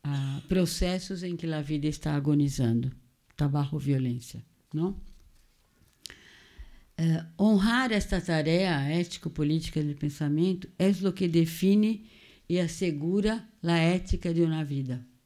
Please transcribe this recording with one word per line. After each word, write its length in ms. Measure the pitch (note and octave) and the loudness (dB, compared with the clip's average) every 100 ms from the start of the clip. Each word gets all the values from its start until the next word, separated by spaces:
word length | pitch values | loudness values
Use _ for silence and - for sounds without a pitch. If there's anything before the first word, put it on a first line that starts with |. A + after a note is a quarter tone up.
a 380 | C#3+ C#3+ C3+ C#3 - | -4 -4 -4 -6 0
processos 760 | F#3 F3 - F3+ F#3 F#3 F3+ | 2 2 0 -2 -2 -6 -8
em 120 | F3+ F3 | -6 -6
que 120 | E3 | -4
a 140 | D#3 | -4
vida 260 | C#3+ D3+ D3+ | -4 -2 -2
está 280 | D3 D#3 D3 | -2 -2 -2
agonizando, 760 | C#3+ D3 C#3+ C#3 B2 A#2 B2+ - _ _ _ | 2 2 2 2 2 2 0 -6 _ _ _
está 160 | - D3 | -4 0
bajo 300 | D3 C#3 D3+ | 0 -2 -4
violência, 680 | C3+ C3+ B2+ A#2+ - A2+ - _ _ | -2 0 0 -4 -8 -18 -18 _ _
não? 260 | D3+ F3 G3 - - - _ _ _ _ _ _ _ - - - - - - - - _ - | -4 -2 -4 -14 -20 -20 _ _ _ _ _ _ _ -20 -20 -20 -20 -20 -20 -20 -20 _ -4
Eh, 280 | E3 D#3+ E3 - | 0 0 -4 2
honrar 520 | G#3 G#3 G#3 A#3+ C4 | 4 6 4 2 2
esta 280 | G#3+ - F#3 | 0 0 -2
tarefa 720 | F3 D#3+ D3+ E3+ F#3+ D#3 C#3 | 0 2 4 4 2 0 0
ético-política 920 | E3 F3 - D#3+ D#3 D3+ D#3+ D#3+ D#3 | 0 -2 -6 -10 -2 0 0 -2 -4
do 140 | D3 C#3+ | -4 -2
pensamento 760 | D3 C#3+ D3 D3 F3+ F#3 - - | -6 -2 -2 2 2 0 -8 0
é 120 | F#3 | 0
o 240 | F#3+ F#3+ | 2 -2
que 140 | F3+ F3+ | 0 0
define 840 | E3 E3 - F#3+ G3+ G#3+ A3 - - - - _ | 2 2 2 4 4 4 0 -8 -20 -20 -20 _
e 120 | F3 | -2
assegura 880 | E3+ E3 F3+ D3 D#3+ G3 G#3 A3+ - _ | -2 -2 -2 -2 0 2 0 -2 -8 _
a 140 | E3 E3+ | 0 2
ética 560 | E3 F3+ F3+ - F3 | 4 2 0 -2 0
de 80 | E3 | 2
uma 220 | E3 D#3 D3+ | 2 2 -2
vida. 400 | C#3 C3 A#2+ - _ | -4 -4 -6 -8 _